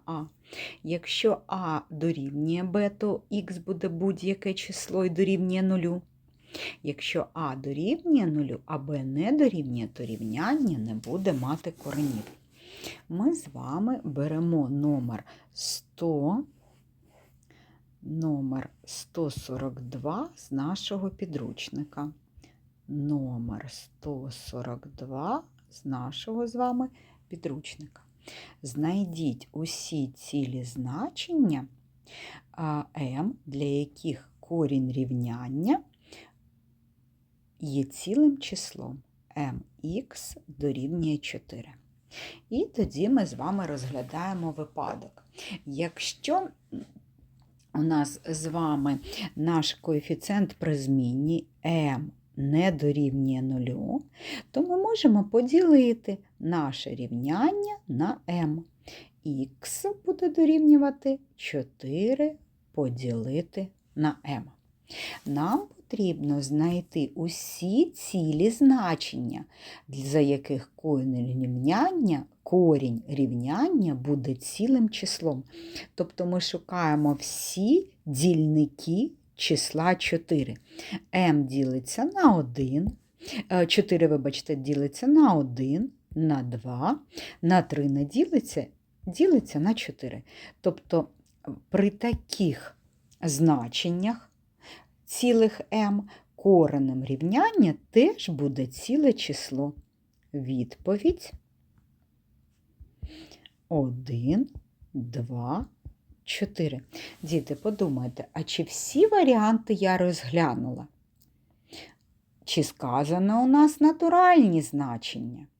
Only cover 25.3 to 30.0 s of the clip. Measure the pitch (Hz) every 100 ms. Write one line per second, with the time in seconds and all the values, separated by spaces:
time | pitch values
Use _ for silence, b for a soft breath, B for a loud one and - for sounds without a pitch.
25.3 | 294 320 _ _ - 139 127 127 - -
26.3 | 226 233 233 247 247 254 b b b _
27.3 | 170 165 135 - - 147 - _ _ B
28.3 | B B B 135 135 160 190 185 165 151
29.3 | 123 - 151 160 - - 156